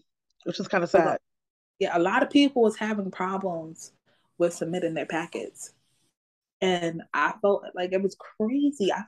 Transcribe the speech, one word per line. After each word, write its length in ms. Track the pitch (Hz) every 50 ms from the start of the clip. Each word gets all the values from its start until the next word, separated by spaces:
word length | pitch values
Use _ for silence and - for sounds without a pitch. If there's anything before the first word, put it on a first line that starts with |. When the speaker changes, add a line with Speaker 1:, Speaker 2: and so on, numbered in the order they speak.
| - _ _ _ _ _ _ _ -
Speaker 1:
which 140 | - - -
is 100 | 190 -
kinda 180 | - 185 175
Speaker 2:
Because 180 | 165 - 180 160
Speaker 1:
sad. 160 | 151 120 - - _ _ _ _ _ _ _ _ _ _ -
Speaker 2:
yeah, 160 | 196 - -
a 40 | 175
lot 220 | 170 185 214 262
of 80 | 269 220
people 320 | - 285 285 277 277 247
was 140 | 226 214 214
having 340 | - 220 220 220 208 196 185
problems 800 | - - 185 185 190 190 196 185 170 165 160 160 165 - - - _ _ _ _ _ _ _ _ _ -
with 160 | 175 170 170
submitting 400 | - 170 165 165 180 175 165 160
their 100 | 151 131
packets. 680 | - - 160 170 165 - - - - - - - - - _ _ _ _ _ _ _ _ _ _ _ _ _ _ _ _ _
And 400 | 190 185 180 175 170 170 165 165 - -
I 220 | - - 147 165 - -
felt 220 | - 202 202 196 - - -
like 180 | 180 180 180
it 100 | 185 190
was 120 | 196 190 -
crazy. 760 | - - - - - 214 220 262 285 285 285 285 - 196 180
I 120 | - 196 214